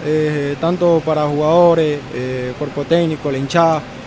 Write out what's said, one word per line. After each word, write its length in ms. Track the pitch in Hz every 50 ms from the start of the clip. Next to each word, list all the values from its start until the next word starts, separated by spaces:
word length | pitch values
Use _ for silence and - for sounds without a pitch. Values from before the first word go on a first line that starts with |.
| -
eh, 500 | 147 156 156 151 151 151 147 143 143 143 135
tanto 420 | 160 170 180 170 175 175 165 160 147
para 220 | 160 156 151 151
jugadores, 720 | 147 147 147 151 156 165 175 175 170 165 165 156 151 147 143 131 127 -
eh, 380 | 123 127 127 127 127 123 127 123 -
cuerpo 260 | 147 139 - 143 139
técnico, 460 | - 165 175 170 160 156 - - 143
la 80 | 135 131
hinchada, 420 | 139 131 - 170 165 165 160 151 - - - - -